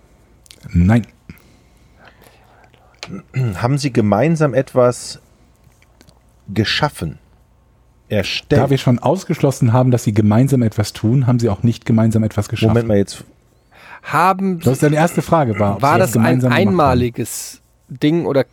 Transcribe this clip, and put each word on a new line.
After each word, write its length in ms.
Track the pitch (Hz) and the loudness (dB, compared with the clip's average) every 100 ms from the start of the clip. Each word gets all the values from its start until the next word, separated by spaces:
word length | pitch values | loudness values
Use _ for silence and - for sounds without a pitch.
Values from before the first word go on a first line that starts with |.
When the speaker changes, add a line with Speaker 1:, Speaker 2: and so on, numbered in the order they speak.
| _ _ _ _ _ - - | _ _ _ _ _ -20 -4
Speaker 1:
Nein. 340 | 87 90 117 104 _ _ - _ _ _ _ _ _ - _ - _ _ _ _ _ _ _ - 190 - 135 123 85 | 0 2 2 -2 _ _ -20 _ _ _ _ _ _ -20 _ -20 _ _ _ _ _ _ _ -18 -18 -10 -6 -4 -2
Speaker 2:
Haben 220 | 120 143 | -2 -2
sie 140 | 139 | -2
gemeinsam 600 | 120 104 101 151 160 151 | 0 2 2 2 2 0
etwas 680 | 117 - 131 123 - - - _ _ _ _ _ _ _ _ - _ _ _ - | 0 -2 2 2 0 -10 -18 _ _ _ _ _ _ _ _ -20 _ _ _ -10
geschaffen? 680 | 98 107 - 151 - 82 - _ _ _ _ _ _ _ _ - | -4 -2 0 0 0 -10 -10 _ _ _ _ _ _ _ _ -6
Erstellt? 520 | 104 - - - 143 | -4 -2 -6 0 0
Speaker 1:
Da 100 | 135 | 2
wir 80 | 135 | 0
schon 200 | - 120 | 2 0
ausgeschlossen 760 | 123 185 - 165 143 - 123 | 0 -2 -2 -2 0 0 0
haben, 180 | 127 127 | 2 2
dass 140 | 120 | 0
sie 80 | - | 0
gemeinsam 500 | 107 104 107 135 131 | 0 2 4 2 2
etwas 300 | 113 - 104 | 0 -2 -6
tun, 340 | - 110 135 120 | -2 0 0 2
haben 120 | 120 | 0
sie 100 | 117 | 0
auch 140 | 95 | 0
nicht 240 | 117 113 - | -2 -2 0
gemeinsam 360 | 113 113 110 | 2 2 2
etwas 240 | 107 - - | -2 -4 -6
geschaffen. 220 | 113 113 | -2 0
Speaker 2:
Moment 160 | 117 113 | 0 2
mal, 80 | 101 | 0
jetzt 260 | 98 - - _ _ _ _ - - - | 0 -6 -20 _ _ _ _ -20 -20 -20
Speaker 3:
Haben 580 | - 147 185 185 190 170 | -6 0 0 0 -2 -2
Speaker 1:
Das 140 | 123 | -2
ist 80 | 135 | 0
deine 140 | 151 151 | 2 2
erste 260 | 175 - | 0 -2
Frage, 360 | - 165 127 101 | 0 0 0 0
war, 180 | 101 101 | -2 0
ob 60 | |
Speaker 3:
war 120 | 139 | 0
Speaker 1:
sie 40 | 170 | 2
Speaker 3:
das 100 | - | 2
Speaker 1:
das 40 | 117 | 2
Speaker 3:
ein 60 | |
Speaker 1:
gemeinsam 280 | 117 127 127 | 2 2 0
gemacht 100 | - | 2
haben. 80 | 202 | 2
Speaker 3:
einmaliges 920 | 180 143 123 123 120 117 - - - _ _ _ | 2 2 2 -2 -4 -10 -10 -14 -18 _ _ _
Ding 380 | 135 151 170 - | -4 -2 0 0
oder 200 | 135 - | -2 -2